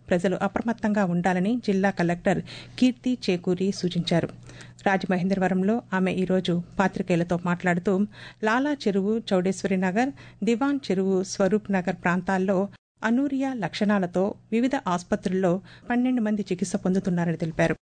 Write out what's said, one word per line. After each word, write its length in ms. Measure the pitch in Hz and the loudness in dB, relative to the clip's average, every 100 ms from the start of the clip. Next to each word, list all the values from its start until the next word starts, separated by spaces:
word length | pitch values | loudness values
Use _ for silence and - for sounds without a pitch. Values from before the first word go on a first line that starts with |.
| - | -2
ప్రజలు 280 | 180 196 185 | 0 2 0
అప్రమత్తంగా 640 | 196 - 233 220 220 208 185 | -2 -2 -4 -2 0 2 2
ఉండాలని 560 | 175 185 180 196 247 220 | 2 2 2 0 0 0
జిల్లా 240 | 190 196 | 2 2
కలెక్టర్ 520 | 190 170 175 202 165 - - - - | 2 0 2 0 0 -4 -14 -16 2
కీర్తి 380 | 254 233 254 247 - | 2 2 -4 -2 0
చేకూరి 420 | 180 185 180 190 | 0 0 0 -2
సూచించారు. 580 | 196 180 175 170 165 165 - - - - - 202 | -2 -2 -2 0 0 0 -8 -20 -20 -20 -4 0
రాజమహేంద్రవరంలో 920 | 190 190 185 185 190 185 185 190 233 - | 0 0 0 0 2 2 2 2 0 -2
ఆమె 180 | 190 185 | 0 0
ఈరోజు 520 | 180 180 185 185 175 175 - | 0 0 0 2 -2 -2 0
పాత్రికేయులతో 600 | 190 - 190 175 170 175 180 | 0 0 0 0 0 -2 0
మాట్లాడుతూ, 600 | 175 185 175 208 190 208 - - - | 0 0 0 2 0 0 -4 -20 -4
లాలా 300 | 214 240 294 | 0 2 0
చెరువు, 480 | 285 220 190 196 226 226 | -2 0 0 0 -2 0
చౌడేశ్వరి 440 | 185 185 190 190 185 | 0 2 -2 0 0
నగర్, 340 | 185 196 262 - - - | 0 0 -2 -4 -18 -4
దివాన్ 360 | 196 226 277 277 - | 0 2 0 -2 -2
చెరువు, 320 | 185 190 185 | 0 2 0
స్వరూప్ 480 | 190 - 185 208 208 | -2 0 2 2 0
నగర్ 240 | 190 175 185 | -2 0 -2
ప్రాంతాల్లో 760 | 180 180 185 190 190 185 202 - _ _ | 0 0 0 0 0 0 -2 -8 _ _
అనూరియా 500 | 220 240 277 269 269 | -2 0 0 -2 -4
లక్షణాలతో 800 | 254 175 - 208 208 180 180 202 - _ | -4 -6 -2 0 2 0 0 -2 -4 _
వివిధ 200 | 226 254 277 185 | 0 0 -2 -2
ఆసుపత్రుల్లో 760 | 175 - 208 190 185 185 185 - - - | -4 -2 -4 0 0 2 0 -4 -16 -4
పన్నెండు 320 | 240 247 254 | 0 0 0
మంది 200 | 214 214 | 0 -2
చికిత్స 340 | 196 180 202 196 | -2 -4 -2 -2
పొందుతున్నారని 600 | 185 185 190 175 170 165 | 0 0 0 0 0 -2
తెలిపారు. 380 | 165 156 165 - | -4 0 0 0